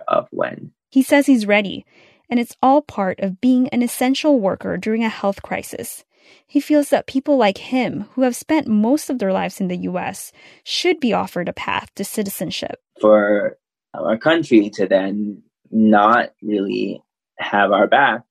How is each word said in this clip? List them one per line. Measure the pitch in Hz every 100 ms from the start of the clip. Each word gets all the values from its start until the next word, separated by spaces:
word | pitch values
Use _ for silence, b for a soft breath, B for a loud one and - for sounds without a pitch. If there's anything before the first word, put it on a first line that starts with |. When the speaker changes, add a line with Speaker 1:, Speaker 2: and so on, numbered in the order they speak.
| -
Speaker 1:
of | - -
when. | - - - - _ _
Speaker 2:
He | 269
says | 262 285 285
he's | 254 208
ready, | 208 202 160 b b b b b
and | 240
it's | 240 -
all | 254 277
part | 294 - 190 180
of | 196 185
being | 254 254 254
an | 233
essential | 240 - 254 269 311 277
worker | 190 - 190 175
during | 202 220
a | 226
health | - 202 196
crisis. | - - - - - - _ b b b b
He | 285
feels | - 302 285
that | 254 -
people | 269 285 277
like | 208 196
him, | - 254 220 190 208
who | -
have | 254 240
spent | - 320 -
most | 214 214 294 -
of | 262
their | 196
lives | 190 180 -
in | 185
the | 180
U | 185 180
S, | - - - b b b
should | - - 349 320
be | 247
offered | 185 196 185 180
a |
path | - - - - -
to | 202
citizenship. | - 202 - 175 - - - _ _
Speaker 1:
For | 107 107 104 104 98 - _ _ _
our | - 78 113
country | 156 165 151 113 104 101
to | 92
then | 95 95 101 104 101 _ _ _
not | 110 110 104 104 120 - _
really | 104 104 98 104 101 - _ _ _ -
have | - 101 98
our | 101 107
back | 123 135 113 -